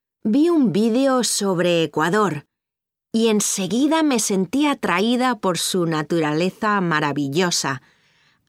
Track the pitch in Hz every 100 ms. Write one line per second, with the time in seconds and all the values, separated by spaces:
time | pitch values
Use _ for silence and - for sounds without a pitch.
0 | _ _ 220 233 330 339 247 165 226 226
1 | 269 254 233 - 202 175 175 170 160 -
2 | 160 208 208 147 - _ _ _ _ _
3 | _ 226 226 214 - - 185 214 285 320
4 | 311 247 - 196 185 269 294 277 196 175
5 | 220 240 254 233 190 165 - 190 170 156
6 | 151 170 151 151 180 - 214 202 175 156
7 | 151 143 139 143 180 - 143 131 - _
8 | _ _ _ _